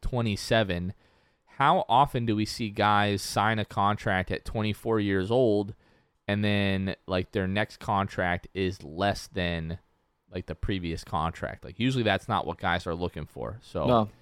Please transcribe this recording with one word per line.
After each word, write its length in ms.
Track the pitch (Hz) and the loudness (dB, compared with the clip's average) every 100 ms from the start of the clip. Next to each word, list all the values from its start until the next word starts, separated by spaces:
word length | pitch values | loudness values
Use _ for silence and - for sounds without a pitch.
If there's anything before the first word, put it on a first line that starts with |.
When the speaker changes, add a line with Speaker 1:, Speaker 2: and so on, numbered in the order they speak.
Speaker 1:
twenty-seven. 920 | - 123 117 98 - 117 98 87 90 - _ _ _ _ _ - | -4 -2 -2 -2 0 2 2 -2 -4 -8 _ _ _ _ _ 0
How 280 | 139 180 - | 2 4 4
often 360 | 120 143 131 117 | 4 4 2 0
do 100 | 107 | 0
we 100 | 107 | 0
see 240 | - 113 | -2 -4
guys 520 | 107 104 104 104 101 | 2 4 6 4 0
sign 380 | - - 104 110 | -2 0 2 2
a 60 | 101 | -2
contract 680 | - 101 104 - 95 92 | 0 2 2 0 0 0
at 140 | 95 - | -4 -4
twenty-four 540 | 113 107 101 113 113 | -2 -2 -2 0 0
years 300 | 101 98 92 | 2 2 2
old 420 | 117 110 104 104 - _ _ _ _ - | 4 4 4 0 -8 _ _ _ _ -4
and 160 | 101 | 0
then, 520 | 104 104 98 95 95 - - | 2 2 2 0 -2 -6 -4
like, 240 | 92 92 | -4 -2
their 160 | 101 92 | -2 0
next 300 | 101 107 - | 0 -2 -4
contract 680 | - 101 98 - 90 87 - | -2 0 0 -2 -2 -2 -4
is 280 | 92 92 87 | -4 -2 -4
less 440 | 71 80 98 92 - | -10 -2 0 0 -4
than, 500 | 95 87 85 80 87 - _ _ _ _ | -4 -4 -4 -6 -8 -12 _ _ _ _
like, 140 | 92 - | -10 -10
the 100 | 82 | -6
previous 480 | - 98 85 80 | -4 -2 -2 -6
contract? 600 | - 85 82 - - - - | -4 -2 -2 -4 -8 -8 -14
Like, 140 | - | -4
usually 240 | 123 131 | 0 2
that's 240 | 107 95 - | 2 0 0
not 180 | 101 73 | -2 -2
what 120 | 87 | -4
guys 280 | 92 87 90 | -2 -2 -2
are 80 | 85 | -4
looking 300 | 87 80 71 | -4 -6 -10
for. 320 | - 57 113 | -8 -10 -10
So 240 | - 90 71 | -8 -2 2
Speaker 2:
No, 220 | 117 107 - | 2 2 -4